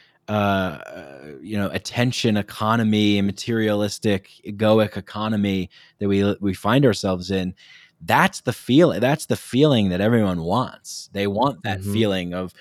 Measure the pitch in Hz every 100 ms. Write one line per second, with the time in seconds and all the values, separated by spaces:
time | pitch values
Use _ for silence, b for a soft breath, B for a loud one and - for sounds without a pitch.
0 | b b - 107 101 98 92 71 - 87
1 | 73 69 73 69 85 107 95 95 - -
2 | 123 - 117 104 98 - 107 117 110 107
3 | 104 101 98 98 - 113 107 104 104 -
4 | 110 95 - _ - 104 107 110 104 101
5 | - 107 110 107 101 95 90 b b _
6 | 101 98 101 101 98 90 104 127 139 98
7 | 98 90 90 95 92 - b b b _
8 | 82 123 185 - - - - 135 165 90
9 | 120 151 - 113 - 123 151 120 98 90
10 | 107 120 101 87 82 110 120 - - -
11 | - 98 101 98 135 101 104 95 101 104
12 | 107 95 87 90 92 b